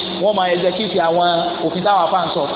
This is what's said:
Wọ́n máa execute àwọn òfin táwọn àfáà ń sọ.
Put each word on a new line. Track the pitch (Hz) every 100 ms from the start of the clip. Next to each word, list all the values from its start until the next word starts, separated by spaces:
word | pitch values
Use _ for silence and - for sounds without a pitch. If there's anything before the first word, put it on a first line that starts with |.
| - 170
Wọ́n | 190
máa | 202 185
execute | 175 185 180 208 185
àwọn | 165 175 175 170 170 -
òfin | 160 180
táwọn | 202 196
àfáà | 165 190
ń | 165
sọ. | 170 139